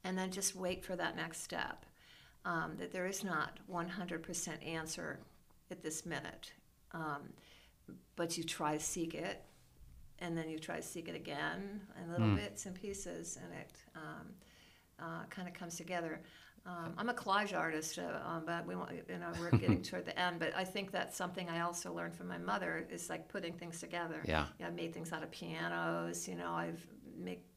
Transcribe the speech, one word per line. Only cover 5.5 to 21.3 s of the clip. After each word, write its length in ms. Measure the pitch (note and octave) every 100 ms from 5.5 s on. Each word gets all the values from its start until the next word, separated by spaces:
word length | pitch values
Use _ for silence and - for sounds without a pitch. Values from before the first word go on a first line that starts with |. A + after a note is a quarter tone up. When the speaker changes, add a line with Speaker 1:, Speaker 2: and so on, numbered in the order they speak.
| - -
Speaker 1:
at 120 | F3
this 240 | D#3 D#3 F3
minute. 460 | C#3+ - - - - - - -
Um, 360 | E3 D#3 D3 - - - - - - - - - -
but 220 | E3 E3+
you 60 |
try 280 | D#3 - D3+ D3+
to 40 |
seek 300 | - F3+ E3
it, 280 | D#3 F3+ - - - - - - - - -
and 160 | F3 E3
then 120 | D#3+
you 100 | D#3
try 180 | D#3+ D#3+
to 60 |
seek 260 | - F3 E3
it 60 |
again 680 | E3 - D3 D#3 F3 G3 G#3 G3 -
in 80 | E3+
little 180 | E3+ G#2+
Speaker 2:
Mm. 80 | G2+
Speaker 1:
bits 280 | G#3 -
and 100 | F#3+
pieces, 640 | F3+ G3+ G3 F3 E3 E3+ -
and 100 | F3
it, 240 | E3+ - - -
um, 320 | E3 D#3 D#3 - - - - - - - -
uh, 260 | E3 E3 -
kinda 200 | - F3+
comes 260 | F3 E3+ E3
together. 440 | E3+ F3 E3 D#3 - - - -
Um, 300 | F#3 F3 E3 -
I'm 120 | A3+
a 40 |
collage 400 | A#3+ G#3 G3 G#3 F3
artist, 420 | D#3+ D#3 D#3+ -
uh, 220 | E3+ D3
um, 200 | E3 E3 D#3+
but 200 | E3+ E3+
we 80 |
want, 180 | F3+ - E3+ -
you 100 | F3+
know, 140 | F3 E3+
we're 120 | E3+
getting 320 | - F#3 F#3
Speaker 2:
<laughs> 60 | F#3
Speaker 1:
toward 180 | F3+ -
the 120 | -
end, 200 | F3+ E3+
but 160 | E3 -
I 80 |
think 260 | F#3 G3+ F#3+
that's 240 | F#3 - -
something 320 | F3+